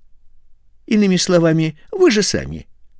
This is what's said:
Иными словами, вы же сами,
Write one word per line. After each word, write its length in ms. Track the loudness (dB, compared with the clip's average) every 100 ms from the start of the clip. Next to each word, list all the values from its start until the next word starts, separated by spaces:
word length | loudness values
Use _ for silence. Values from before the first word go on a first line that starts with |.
| -20 -20 -20 -20 -20 -20 _ -16 -4
Иными 300 | 0 2 0
словами, 640 | 2 2 2 0 -2 -6 -10
вы 200 | 0 2
же 120 | 2
сами, 440 | -2 -4 -8 -14 -16 -20 -20